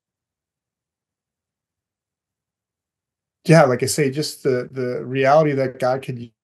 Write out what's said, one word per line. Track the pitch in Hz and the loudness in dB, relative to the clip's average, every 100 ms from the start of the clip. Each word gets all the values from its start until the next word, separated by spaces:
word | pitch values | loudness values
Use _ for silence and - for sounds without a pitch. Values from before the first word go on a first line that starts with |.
| _ _ _ _ _ _ _ _ _ _ _ _ _ _ _ _ _ _ _ _ _ _ _ _ _ _ _ _ _ _ _ _ _ _ - | _ _ _ _ _ _ _ _ _ _ _ _ _ _ _ _ _ _ _ _ _ _ _ _ _ _ _ _ _ _ _ _ _ _ 4
yeah, | 160 | 6
like | 139 123 | 6 2
I | 127 | -2
say, | - 135 | -2 -2
just | 143 147 - | -2 -8 -6
the, | 143 123 - | -4 -4 -6
the | 131 123 123 | -8 -8 -8
reality | 131 135 131 156 151 | -6 0 4 4 4
that | 135 131 127 | 0 -4 -2
God | 127 135 | -4 -2
could | 135 120 120 _ | -6 -12 -14 _